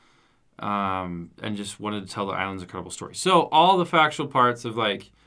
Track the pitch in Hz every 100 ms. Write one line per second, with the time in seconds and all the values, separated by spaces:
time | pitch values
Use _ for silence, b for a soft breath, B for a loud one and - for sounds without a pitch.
0 | b b b b b - 107 101 98 95
1 | 90 87 85 - 110 104 101 - 104 104
2 | 92 107 98 92 95 95 90 92 90 -
3 | 92 - 185 175 - 156 180 190 175 165
4 | 151 147 139 135 123 120 120 113 107 98
5 | - b